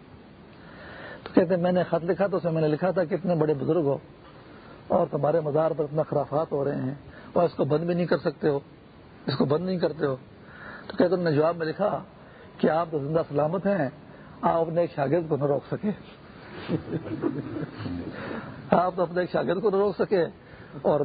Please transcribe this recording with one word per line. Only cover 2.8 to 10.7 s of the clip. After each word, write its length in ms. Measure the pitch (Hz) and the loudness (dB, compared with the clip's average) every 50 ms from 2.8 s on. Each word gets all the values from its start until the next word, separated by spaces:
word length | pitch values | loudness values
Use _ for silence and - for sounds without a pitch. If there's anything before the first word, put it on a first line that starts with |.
| 175 190 | 0 0
تھا 120 | 165 185 175 | 2 0 0
کہ 100 | 147 196 | 0 -2
اتنے 200 | 156 - 175 175 | -2 0 0 2
بڑے 180 | 156 156 151 151 | 2 2 2 2
بزرگ 320 | 135 131 135 160 180 151 | 0 2 2 2 2 2
ہو 120 | 139 135 - - - - - - - - - - - - - - - - - - | 2 0 -2 -6 -12 -20 -20 -20 -20 -20 -20 -20 -20 -20 -20 -20 -20 -20 -12 -4
اور 200 | - - 180 170 139 | 0 2 2 2 2
تمہارے 280 | - 143 139 147 156 170 | 0 0 0 2 2 2
مزار 300 | 151 151 135 156 160 156 | 2 2 2 2 2 2
پر 120 | 160 147 151 | 2 0 -2
اتنا 200 | 139 147 156 147 - | -2 0 -2 0 0
خرافات 420 | - 147 135 - 139 151 160 - | 0 -2 0 0 0 -2 -2 0
ہو 120 | 156 143 139 | 0 0 0
رہے 160 | 139 - 139 | 0 -2 -2
ہیں 140 | 131 127 143 - - - - - - - - | -4 -4 -6 -8 -12 -18 -18 -18 -8 -2 2
اور 100 | - 175 | 4 4
اس 100 | 160 - | 4 2
کو 80 | - 175 | 0 0
بند 180 | 135 151 151 170 | 2 2 2 2
بھی 80 | 170 175 | 0 0
نہیں 120 | 170 175 | 0 2
کر 120 | 156 175 | 2 2
سکتے 320 | 170 - 170 139 - - 156 | 0 0 -2 -2 0 0 2
ہو، 100 | 143 143 - - - - - - - - - - - - - | 2 0 -2 -8 -20 -20 -20 -20 -20 -20 -20 -20 -18 -10 -6
اس 100 | - 131 | -2 0
کو 80 | - - | 2 2
بند 200 | 135 147 160 180 | 4 2 2 2
نہیں 140 | 185 190 170 | 0 -2 0
کرتے 260 | 175 156 147 156 156 | 0 0 0 0 -2
ہو۔ 100 | 139 131 127 - - - - - - - - - - | -2 -2 -4 -8 -16 -20 -20 -20 -20 -18 -18 -16 -16